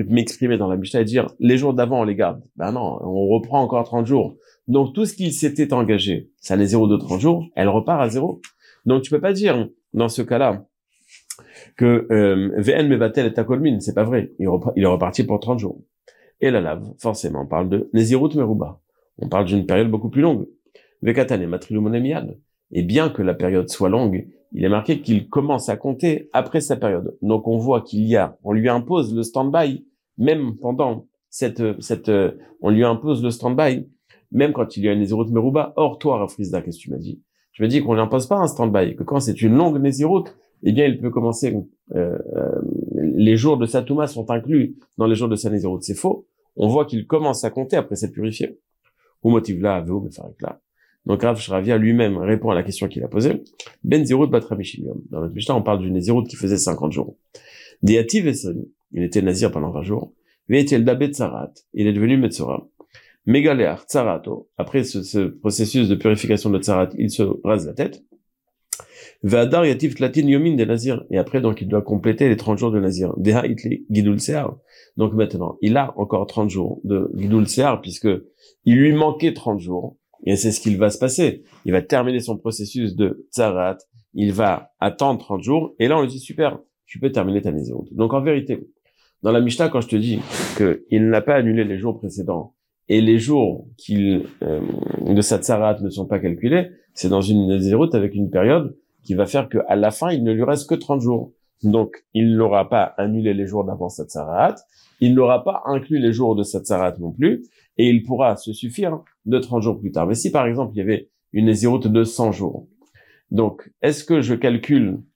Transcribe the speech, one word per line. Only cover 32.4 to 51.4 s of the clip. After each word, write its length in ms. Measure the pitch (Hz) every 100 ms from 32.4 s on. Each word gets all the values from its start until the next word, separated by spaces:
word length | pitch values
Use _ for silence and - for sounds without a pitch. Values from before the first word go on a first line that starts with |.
| - -
on 100 | 101
lui 140 | 107
impose 380 | 120 113 151 127
le 80 | 120
stand-by, 580 | 117 123 127 151 127 - _ _ _ -
même 220 | 127 147
quand 240 | 135 110 -
il 80 |
y 40 | 101
a 40 |
une 80 | 104
Nézirut 280 | 101 110 113
Merouba. 400 | 113 127 147 143
Or 240 | - 151 -
toi, 200 | 151 117
Rav 120 | 98
Frisda, 320 | - 95 90
qu'est-ce 160 | 87 82
que 40 |
tu 80 | -
m'as 80 | 65
dit ? 220 | - - _ _ _
Tu 100 | -
m'as 60 | 110
dit 140 | 139
qu'on 120 | 117
lui 60 | 110
impose 280 | 110 131 127
pas 80 | 202
un 100 | 160
stand-by, 480 | - 117 101 87
que 80 | -
quand 160 | - 139
c'est 240 | 120 -
une 140 | 110 123
longue 240 | 170 147
Nézirut, 440 | 139 135 151 185 185 - _ _
eh 100 | -
bien 140 | 110 143
il 140 | 117
peut 100 | 120
commencer, 460 | 117 117 113 127 107 87 _ -
euh, 240 | - 87 - - -
euh, 240 | - - - - -
les 420 | - 76 80 107 110
jours 220 | 139 139
de 80 | 113
sa 160 | 131
Touma 240 | 113 143 147
sont 240 | 120 110
inclus 460 | 117 120 156 - - _ -
dans 80 | 110
les 100 | 107
jours 120 | 117
de 80 | 104
sa 140 | 110
Nézirut. 320 | 104 92 90
C'est 160 | - 101
faux. 300 | 190 - - _ _
On 140 | - 104
voit 160 | 139
qu'il 240 | 147 113 107
commence 340 | 156 151 123
à 80 | 110
compter 260 | 131 131 165
après 200 | - 98
s'être 160 | 104
purifié. 480 | - 110 110 - - _ _ _ _ _ _
Ou 60 | 117
motive 300 | 117 110 87
là, 200 | 101 92
veut 180 | 82 98
me 120 | 101
faire 160 | - -
éclat. 300 | - - - _ _ _ _ -
Donc 140 | 101
Rav 180 | 117
Shravia 380 | 110